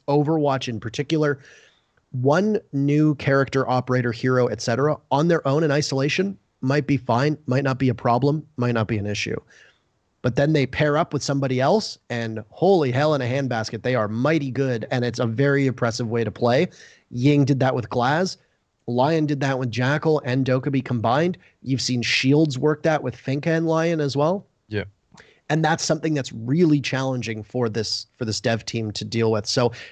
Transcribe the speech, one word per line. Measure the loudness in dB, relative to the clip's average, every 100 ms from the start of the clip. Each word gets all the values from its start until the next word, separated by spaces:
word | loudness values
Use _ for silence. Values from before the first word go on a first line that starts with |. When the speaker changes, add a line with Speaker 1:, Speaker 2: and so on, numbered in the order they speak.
| -2
Speaker 1:
Overwatch | 0 2 0 0 -2 -4
in | -8
particular. | -8 -8 -2 0 0 -2 -8 -20 _ _ _ _ _
One | -2 2 2 2 0 -2
new | -2 2 4 2 2
character, | 2 2 2 0 0
operator, | 0 0 0 0
hero, | -2 0 2 2
et | 0
cetera, | -2 0 0 -2 _
on | 0 2
their | 2 2
own | 2
in | 2
isolation | 0 0 -2 0 0 -2 -6 _ _
might | 0 0 0
be | 0
fine, | 2 2 2 -2 -2
might | 0 0
not | 0
be | 0
a |
problem, | 0 0 2 2 0 -4 -4
might | 0
not | 0 0
be | -2
an | -4
issue. | -6 -6 -8 -10 _ _ _ _ _ _ _
But | -4 0
then | 2
they | 2 0
pair | 0 0 2
up | 0
with | -4
somebody | -4 -2 -2 0
else, | 2 2 -2 -10 -8
and | -6 -6 -8 -12
holy | 0 4 4 2
hell | 2 2
in | 2
a | 0
handbasket, | -2 -2 -4 -4 -4
they | -2 0
are | 0
mighty | 0 0 0 -2
good, | -2 -2 -4 -4
and | -2 -2
it's | -2
a | -2
very | 2 2 2 0
impressive | 0 -2 -2 -4
way | -2
to | -4
play. | 0 2 2 0 -6 -20 _ _
Ying | 0 4 4 4
did | 2
that | 0 -2
with | -4
Glaz. | -2 0 0 -2 -6 _ _ _ _ -4
Lion | 0 2 2 0
did | 0
that | -2 -2
with | -2
Jackal | 0 0 0 0 0 0
and | -2 0
Dokkaebi | 0 0 -2
combined. | -2 -2 0 2 0 -4 _ _
You've | -6 -4
seen | -2 -4
Shields | -2 0 4 4 2 2
work | -2 0
that | 0 0
with | -2 -6
Finka | -6 -4 0 0
and | 0
Lion | 0 0 0
as | -2 0
well. | 0 -2 -8 _ _
Speaker 2:
Yeah. | -8 -8 -14 _ -20 -20 _ -4
Speaker 1:
And | 0
that's | 0 0 0
something | -2 0
that's | -2 -4
really | -8 -2 2 4 4
challenging | 2 -2 -2 -4 -6 -8
for | -6 -4 -2
this, | -2 -4 -6 -10 -8
for | -6
this | -2
dev | -2 -2 -4
team | -6 -6
to | -8 -6
deal | 0 0
with. | 0 -2
So, | 0 0 -2 -14